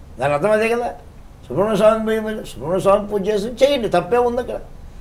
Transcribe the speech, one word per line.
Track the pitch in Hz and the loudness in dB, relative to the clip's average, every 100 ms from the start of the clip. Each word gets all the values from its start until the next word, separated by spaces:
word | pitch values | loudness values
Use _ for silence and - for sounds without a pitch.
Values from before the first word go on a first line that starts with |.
| - - | -18 -4
దాని | 135 | -2
అర్థం | 143 196 | 0 2
అదే | 214 226 | 2 2
కదా. | 233 247 - - - - - - | 0 -4 -8 -16 -20 -20 -20 -6
సుబ్రహ్మణ్య | 127 208 202 | -2 0 4
స్వామి | 214 220 220 | 4 4 2
పోయి | 220 | -2
మరి | 220 214 | -2 -6
సుబ్రహ్మణ్య | - - 143 185 | -10 -10 -4 0
స్వామి | 190 202 202 | 2 2 2
పూజ | 208 190 | -2 0
చేసి | 214 214 | -2 -2
చేయండి, | 247 277 285 202 | 2 2 4 0
తప్పే | 175 - 240 | 0 2 2
ఉంది | 247 240 | 2 0
అక్కడ, | 240 208 - - - - | -4 -8 -10 -16 -16 -16